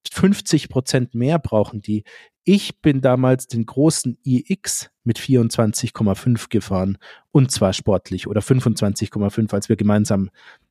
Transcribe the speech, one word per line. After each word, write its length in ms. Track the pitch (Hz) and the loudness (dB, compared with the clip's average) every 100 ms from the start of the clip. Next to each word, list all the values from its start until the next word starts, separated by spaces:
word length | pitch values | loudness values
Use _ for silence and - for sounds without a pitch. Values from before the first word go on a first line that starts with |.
| - | -14
fünfzig 580 | - 190 202 - 151 - | 0 0 0 0 -2 0
Prozent 440 | 131 - 135 123 117 | -6 -2 -2 -2 -2
mehr 240 | 127 165 | 0 -2
brauchen 420 | - 107 101 107 | 0 0 0 -4
die. 220 | 104 104 - - - _ | -6 -6 -6 -20 -20 _
Ich 380 | - 196 - - | 2 2 0 -2
bin 200 | 156 135 | 0 2
damals 460 | 131 127 127 131 - | 2 4 4 2 0
den 180 | 117 110 | -6 -4
großen 520 | 131 160 - 127 120 139 | 2 2 2 -4 -6 -2
I 180 | 123 - | -2 0
X 420 | 196 - - - _ | -6 -6 -8 -10 _
mit 160 | 117 110 | -4 -4
vierundzwanzig 760 | - 127 117 - 110 - 117 | 2 2 2 2 0 0 -6
Komma 220 | - 107 95 | 0 0 0
fünf 340 | - 117 - | 0 -2 0
gefahren 480 | 110 - 92 95 101 - - _ | -4 -2 -2 -2 -6 -12 -20 _
und 200 | - 127 | 2 2
zwar 220 | - 98 | 2 0
sportlich 540 | - - 92 - 92 - | 0 -2 -2 -2 -8 -4
oder 140 | 104 | -4
fünfundzwanzig 680 | - 127 120 107 101 98 104 | 0 0 2 0 -2 -2 -6
Komma 180 | 104 101 | -4 -4
fünf, 240 | - 107 | -2 -2
als 160 | 101 - | -2 -2
wir 60 | 107 | 0
gemeinsam 540 | 104 104 107 98 98 _ - - _ | 2 2 2 0 -2 _ -20 -20 _